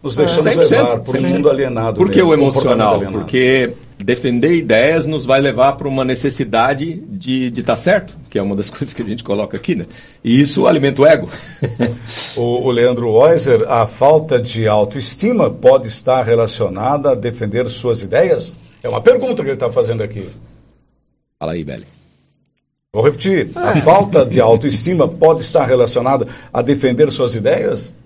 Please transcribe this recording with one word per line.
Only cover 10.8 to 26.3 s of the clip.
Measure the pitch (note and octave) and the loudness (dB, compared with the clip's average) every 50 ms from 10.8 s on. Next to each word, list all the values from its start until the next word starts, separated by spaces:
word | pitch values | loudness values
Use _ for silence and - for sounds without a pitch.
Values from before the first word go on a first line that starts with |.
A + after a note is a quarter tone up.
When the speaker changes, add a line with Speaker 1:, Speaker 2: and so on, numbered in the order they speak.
| C3+ C#3 C3+ C#3 | 2 0 2 4
Speaker 3:
o | C#3 | 6
ego. | D3+ D#3+ - F3+ - | 6 6 4 0 -8
<laughs> | - - - - - - - A#2 - - A#2+ A#2 A#2 - - - - - - - - C3 | -12 -16 -16 -18 -10 -8 -8 -8 -4 -4 -4 -4 -4 -8 -12 -10 -8 -6 -6 -6 -6 -4
Speaker 1:
O, | A#2+ A#2+ A#2+ B2 A#2 C3 | -2 -2 -2 -2 0 0
o | |
Leandro | B2 A#2 A#2 B2 B2 A#2 A#2 A#2 G#2+ | 0 2 2 2 2 0 -2 2 4
Weiser, | A2+ C3+ D#3 E3+ D#3+ - C3+ B2 A2 A2 - | 4 6 6 4 2 2 2 2 2 2 2
a | C3 A#2 A2 G#2+ | 0 0 0 -2
falta | - - C3 C#3 D#3 D#3 D3+ - C#3 A#2+ | -2 2 4 4 4 4 2 2 -2 -2
de | G#2 - - A2 A2 G#2+ | -2 -2 -4 -2 0 2
autoestima | G#2 G#2+ G#2 G#2 - C#3 A#2+ - - - - G#3+ B3+ G#3+ D#3 A2+ | 2 2 0 0 -4 -6 -4 -4 -4 -2 -2 -2 0 2 0 -2
pode | E2+ - - B2 C3+ C3+ A2+ A2+ | -2 2 4 4 4 4 2 -2
estar | A2 - - C3 B2+ C3 A#2+ | -10 -6 -2 0 0 0 2
relacionada | A2 A#2 A#2 A#2 G#2+ - - A2+ F#2+ F2+ F#2+ G#2+ B2+ C#3+ D3 C#3 D3 | 0 2 0 0 -2 -2 -4 -4 -4 -4 -4 -2 -2 -2 0 0 0
a | B2+ | 0
defender | A2+ G#2 A#2+ A2+ - A#2 G#2 G2+ A#2 B2+ A#2 | 0 -2 -6 -6 -6 -8 -4 -4 -4 -4 -4
suas | - - - B2 A2+ - G2+ | -4 -4 -2 -4 -4 -4 -4
ideias? | G2 - C3 F3 F#3 D#3+ - - - - - - - _ _ - | -2 0 2 2 2 2 -2 -2 -10 -16 -20 -20 -20 _ _ -8
É | A#2+ | -6
uma | A2+ A2 | -6 0
pergunta | - A3+ B3+ B3 C4+ B3+ A3+ - D3 | 2 2 2 2 0 -4 -4 -4 -4
que | C3+ | -6
ele | C3+ G#2 | -4 -4
tá | C3 A#2 | -4 -4
fazendo | A2+ B2+ A#2 G#2+ A2+ A2 G#2+ | -2 -2 -2 -2 -2 -4 -6
aqui. | G2+ - G#2+ F#2+ F2+ - - - - - _ _ _ _ _ _ _ _ _ _ _ _ _ _ _ _ _ | -8 -8 -12 -14 -14 -16 -20 -20 -20 -20 _ _ _ _ _ _ _ _ _ _ _ _ _ _ _ _ _
Speaker 3:
Fala | - D#2 E2 | -10 -8 -8
aí, | F2 D#2+ | -8 -8
Beli. | C#2 C2+ G#1+ G1+ - _ _ _ _ _ _ _ _ _ _ _ _ _ _ _ _ _ _ _ _ - | -10 -12 -14 -16 -20 _ _ _ _ _ _ _ _ _ _ _ _ _ _ _ _ _ _ _ _ -4
Speaker 1:
Vou | G#2 A#2 | 0 0
repetir. | D3 - - - F#3+ G3 E3+ A2+ E2+ - | 0 0 0 -2 -2 0 0 -2 -4 -6
A | - F4 - G#3+ D#3+ | -6 -4 0 0 2
falta | C#3+ D#3+ E3+ G3 G3+ G3 F3 D#3+ C3 | 4 4 4 4 4 2 2 2 2
de | A#2 G#2+ B2+ | 4 2 2
autoestima | A#2+ A2 A#2 A2+ A2+ C#3+ - - - E3 F#3 E3+ C#3+ - | 4 4 4 4 2 -2 -4 -2 -4 -2 0 0 0 0
pode | - - E3 D#3+ D#3+ D#3+ | 0 2 4 4 4 2
estar | - - - E3 C#3 | -2 -2 0 0 2
relacionada | B2 C3 B2 A#2+ A2+ - B2 A#2+ B2+ C#3 C3+ A#2+ - | 2 2 2 2 2 0 -2 0 0 0 0 -2 -4